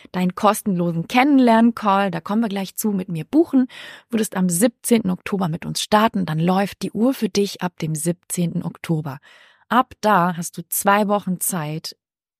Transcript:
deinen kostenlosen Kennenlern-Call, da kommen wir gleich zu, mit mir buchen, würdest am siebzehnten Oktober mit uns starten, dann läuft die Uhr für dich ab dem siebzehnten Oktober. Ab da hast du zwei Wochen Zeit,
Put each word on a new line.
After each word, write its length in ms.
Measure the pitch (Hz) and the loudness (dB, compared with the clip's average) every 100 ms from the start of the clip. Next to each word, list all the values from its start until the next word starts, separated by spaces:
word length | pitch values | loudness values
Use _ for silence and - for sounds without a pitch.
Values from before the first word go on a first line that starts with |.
| - | -10
deinen 240 | 185 180 | -2 -2
kostenlosen 720 | - 208 220 - 180 175 165 165 | 2 2 2 -2 -2 0 -2 0
Kennenlern-Call, 1040 | 247 269 269 247 226 233 226 214 196 196 | 2 4 6 6 6 4 2 0 0 0
da 100 | 165 | -4
kommen 220 | - 208 | -4 -2
wir 60 | 233 | -2
gleich 260 | 196 190 | -4 -8
zu, 160 | - 220 | -6 -4
mit 180 | 202 - | -4 -4
mir 160 | 165 | -8
buchen, 440 | 156 285 339 269 254 - - - _ | 0 2 4 2 0 -4 -18 -20 _
würdest 240 | 220 214 | -4 -2
am 140 | - 180 | -2 0
siebzehnten 600 | 170 240 - - 226 190 | 2 0 0 0 2 2
Oktober 360 | 180 - 196 185 | -4 -6 -4 -4
mit 200 | 160 156 | -4 -6
uns 160 | 156 | -8
starten, 440 | - 214 226 196 175 | 0 2 2 0 -4
dann 140 | 156 | 0
läuft 420 | 170 185 196 - | 0 0 -2 -4
die 80 | 190 | -8
Uhr 240 | 196 233 | 0 0
für 140 | 269 214 | 0 -2
dich 340 | 202 202 - | 0 -2 -2
ab 160 | 180 - | -8 -6
dem 160 | 156 | -6
siebzehnten 680 | 156 160 175 - - 170 175 | -4 -4 -4 -6 -4 -2 -2
Oktober. 560 | 170 - - 160 151 135 - - _ _ _ | -6 -8 -4 -4 -4 -12 -18 -20 _ _ _
Ab 260 | 240 254 - | 0 0 -2
da 360 | 214 202 175 165 | 2 2 2 -2
hast 220 | 170 - | -8 -10
du 40 | 170 | -8
zwei 380 | - 202 202 202 | -2 2 2 2
Wochen 320 | 208 190 180 | 0 -2 -4
Zeit, 580 | - 185 151 156 - - _ _ _ _ | -4 -4 -6 -8 -10 -16 _ _ _ _